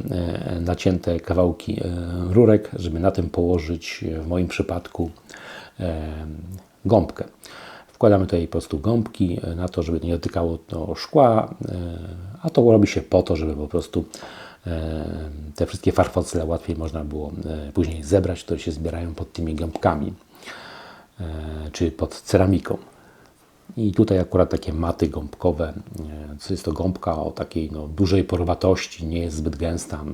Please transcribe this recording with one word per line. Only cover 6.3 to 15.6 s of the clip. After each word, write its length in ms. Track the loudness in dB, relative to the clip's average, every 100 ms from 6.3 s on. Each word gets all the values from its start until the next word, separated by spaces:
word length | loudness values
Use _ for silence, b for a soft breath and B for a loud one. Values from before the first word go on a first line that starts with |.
| -10 -12 -16 -18 _ 4
gąbkę. 400 | 4 4 -2 -12 -14 B B B B B
Wkładamy 380 | 4 6 6 4
tutaj 220 | 0 0
po 40 |
prostu 280 | -2 -4 -4
gąbki, 600 | 0 2 0 0 -2 0
e, 120 | -4 -4
na 120 | -4
to, 160 | -2
żeby 160 | -2 -2
nie 120 | 0
dotykało 460 | -2 -2 -2 -2 -2
to 380 | -6 -6 -6 -8
szkła, 600 | 0 6 6 6 2 -4 -8
e, 100 | -6 -6 -8 -10 -12 -12 -8
a 80 | 0
to 220 | 6 8
robi 160 | 8 8
się 140 | 2
po 220 | 2 4
to, 120 | 4 0
żeby 180 | 0 -4
po 120 | -2
prostu, 380 | -4 -2 -4 -4 B B B B B -6
e, 380 | -4 -4 -4 -6 -8 -8 -10 -10
te 100 | -4